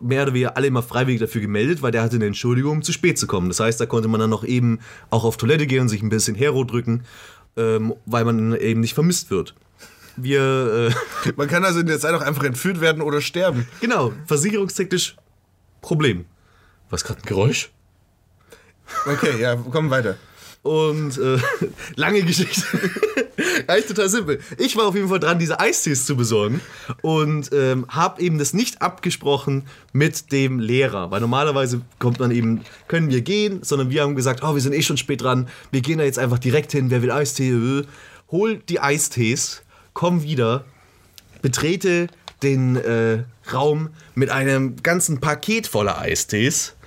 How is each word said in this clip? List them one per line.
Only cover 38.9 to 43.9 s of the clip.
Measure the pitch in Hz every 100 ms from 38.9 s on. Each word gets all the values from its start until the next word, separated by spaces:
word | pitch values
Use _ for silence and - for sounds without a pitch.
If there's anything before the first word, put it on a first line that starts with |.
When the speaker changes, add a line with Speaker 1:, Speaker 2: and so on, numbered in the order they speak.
| 151 - 123 113 131 - - - - _
Speaker 1:
komm | - 175 175
wieder, | 147 135 113 131 - - _ _ _ - - -
betrete | 135 120 151 190 190 175 170 - - -
den, | 139 135 127 127
äh, | - 117 113 113 120 - -
Raum | 127 147 151 156